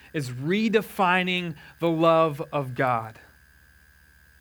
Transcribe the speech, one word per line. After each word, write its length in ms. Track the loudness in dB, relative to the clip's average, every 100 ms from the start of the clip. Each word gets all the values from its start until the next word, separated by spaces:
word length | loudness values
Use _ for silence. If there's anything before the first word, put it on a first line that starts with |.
| -10
is 160 | -8 -8
redefining 1300 | -6 -2 0 2 0 0 0 2 2 0 -2 -6 -10 -16 -4
the 100 | -2
love 520 | 4 4 4 2 -2 -6
of 240 | -6 -6 -2
God. 420 | 0 0 -4 -14 -20 _ _ _ _ _ _ _ _ _ _ _